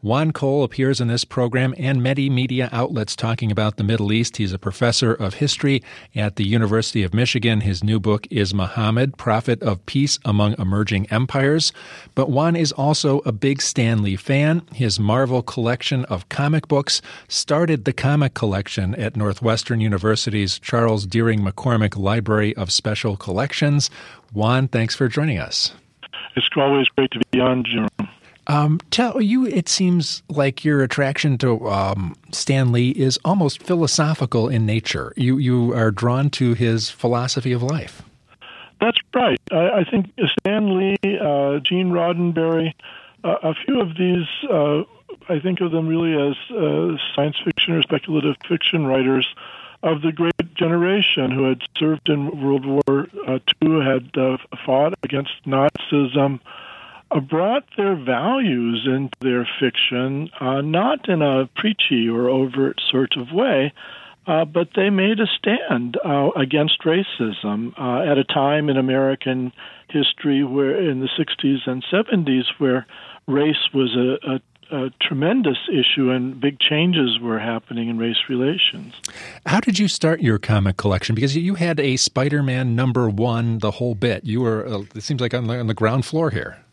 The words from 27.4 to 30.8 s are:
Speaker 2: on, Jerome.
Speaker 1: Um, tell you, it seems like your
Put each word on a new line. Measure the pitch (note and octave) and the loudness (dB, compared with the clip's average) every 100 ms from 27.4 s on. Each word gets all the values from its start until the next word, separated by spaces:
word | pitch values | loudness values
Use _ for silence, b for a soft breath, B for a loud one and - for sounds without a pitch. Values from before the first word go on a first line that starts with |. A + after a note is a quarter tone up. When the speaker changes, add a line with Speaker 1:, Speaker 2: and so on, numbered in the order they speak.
Speaker 2:
on, | B2+ B2+ | 2 2
Jerome. | A2+ A#2 G#2+ _ G#2 B B B - | -2 -2 -2 _ -8 B B B 0
Speaker 1:
Um, | D3 D3+ D#3 - | 2 4 2 0
tell | - A#3+ C4 | 0 0 2
you, | G#3+ B3 B3+ | 2 2 2
it | F#3+ E3 | 0 0
seems | - F#3 F3 D3 - _ | 0 4 2 2 -6 _
like | D3 C#3 C3 | 0 0 2
your | D3+ D3 | 2 2